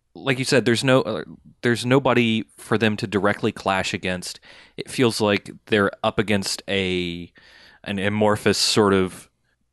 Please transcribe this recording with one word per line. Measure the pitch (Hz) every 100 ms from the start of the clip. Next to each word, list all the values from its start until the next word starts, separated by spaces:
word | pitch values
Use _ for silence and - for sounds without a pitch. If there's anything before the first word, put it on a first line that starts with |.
| _
like | - 101 127
you |
said, | 131 139 110
there's | 113
no, | 135 131
uh, | - 101 - - - -
there's | 123 113 117
nobody | 135 135 120 117 110 - -
for | - 110
them | 110 104
to | 110
directly | 101 101 104 113
clash | - 95 95 92
against. | 98 92 90 90 - - - - -
It | -
feels | - 123 107
like | 107 101 - - -
they're | 110 98 -
up | 110 -
against | 101 104 95 - -
a, | 98 95 90 87 85 85 _ - - - _
an | - 101
amorphous | 98 107 107 107 - 98
sort | - - 104
of | 95 92 - - _ _ _ _